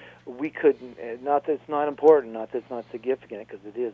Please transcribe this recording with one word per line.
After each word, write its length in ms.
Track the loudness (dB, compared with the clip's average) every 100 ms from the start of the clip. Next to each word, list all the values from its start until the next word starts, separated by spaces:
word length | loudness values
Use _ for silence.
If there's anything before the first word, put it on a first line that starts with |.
| -20 -20 -16 -10
we 100 | -8
couldn't, 480 | 2 2 2 -2 -14
eh, 140 | -12 -8
not 240 | -2 -2 0
that 60 |
it's 160 | -4 -4
not 180 | -4 -4
important, 460 | 4 6 6 4
not 180 | -8 -8
that 80 | -8
it's 120 | -8
not 140 | -12 -12
significant, 580 | -8 -4 -4 -6 -16 -14
'cause 120 | -18
it 140 | -14 -8
is, 140 | -8